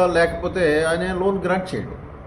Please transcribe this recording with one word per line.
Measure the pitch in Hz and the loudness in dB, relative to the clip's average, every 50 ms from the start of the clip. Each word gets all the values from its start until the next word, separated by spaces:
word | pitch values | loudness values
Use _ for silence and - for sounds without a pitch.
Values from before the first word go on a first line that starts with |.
| 180 | 4
లేకపోతే | 175 175 165 170 170 175 170 170 175 - 185 170 151 147 156 160 | 4 4 4 2 2 0 -4 -4 -4 -2 2 2 2 4 2 2
ఆయన | 160 165 175 180 185 185 180 | 2 0 0 -2 -2 -2 0
లోన్ | 185 196 196 185 180 | 0 0 0 0 0
గ్రాంట్ | 175 185 190 - - - | 0 0 0 -2 -4 -6
చేయడు. | 107 - - - - - - - - - | -6 -6 -8 -12 -14 -14 -16 -16 -16 -16